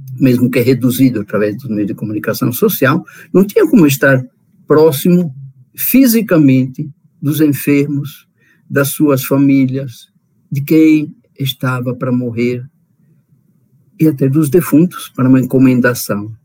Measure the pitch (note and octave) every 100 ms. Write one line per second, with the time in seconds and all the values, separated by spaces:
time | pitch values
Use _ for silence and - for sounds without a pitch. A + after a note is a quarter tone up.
0 | - - C3+ A#2+ B2 C3 A#2 B2+ B2 -
1 | C3+ G#2+ G2+ G2+ G#2 G#2 - G#2 G2+ -
2 | G#2+ G#2+ - G#2 B2+ A#2+ G#3+ - C3 E3+
3 | - - - F3+ G3+ A4+ F#4 A3+ D3 C3+
4 | C#3 C3 B2+ _ _ _ - D3+ D#3+ C3+
5 | F3+ F3 E3 - - - _ - - B3+
6 | B3 A3+ F#3+ E3+ C#3 C3 C3 - C#3+ -
7 | _ _ C3+ D3+ D3+ C3+ - C#3+ C#3+ C#3+
8 | C#3+ - _ _ _ _ - C3+ C3+ -
9 | D3 C3+ - C#3+ C#3 C#3 C3 C3 C3+ -
10 | - _ _ _ _ C#3 C#3+ D#3+ D#3+ D#3
11 | D3+ - _ - C3+ - C3 B2+ B2 A#2+
12 | B2+ B2 B2 A2+ A#2+ B2 C3 _ _ _
13 | _ _ _ _ _ _ _ _ _ -
14 | D#3 C3+ C3+ D3+ D3 F#3 - C#3+ F3+ -
15 | - - B2+ C3 B2+ C3+ C3 B2+ B2 A#2+
16 | - G2+ G#2+ A2+